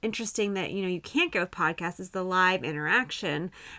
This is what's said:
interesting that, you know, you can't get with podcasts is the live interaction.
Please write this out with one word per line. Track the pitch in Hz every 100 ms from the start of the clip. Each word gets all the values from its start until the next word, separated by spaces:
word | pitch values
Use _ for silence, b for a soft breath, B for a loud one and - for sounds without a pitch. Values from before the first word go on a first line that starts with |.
interesting | 226 214 226 - 202
that, | 196 175
you | 196
know, | 185
you | 180
can't | - 285 349
get | 190
with | 180
podcasts | - 160 170 170 175
is | 185
the | 190
live | 185 185 185 185
interaction. | 123 151 151 226 240 - 185 151 175 B B